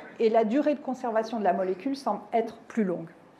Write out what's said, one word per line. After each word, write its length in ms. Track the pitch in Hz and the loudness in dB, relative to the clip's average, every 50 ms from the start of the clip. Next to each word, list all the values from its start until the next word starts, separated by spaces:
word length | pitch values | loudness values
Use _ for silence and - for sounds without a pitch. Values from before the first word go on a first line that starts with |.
| - - - - | -6 -12 -2 2
et 100 | 226 220 | 2 4
la 140 | 220 226 226 | 6 4 4
durée 320 | 208 226 294 285 302 294 | 4 2 2 2 2 0
de 40 | - | 0
conservation 600 | - - 254 - - 240 214 220 220 - - 226 | -2 -8 -8 -6 -4 -2 0 0 0 0 -2 0
de 40 | 202 | 2
la 100 | 190 175 | 2 2
molécule 420 | 190 190 185 190 - - 269 277 | 2 0 -2 -2 -2 -2 -4 -4
semble 260 | 269 - 233 208 - - - | -2 -2 -2 -2 -2 -4 0
être 260 | - 233 226 233 - - - | 0 0 0 0 -4 -14 -14
plus 160 | - - 233 214 | -6 -2 0 0
longue. 260 | 180 170 165 165 165 - - - - - - | 0 0 -4 -6 -10 -16 -20 -20 -20 -20 -20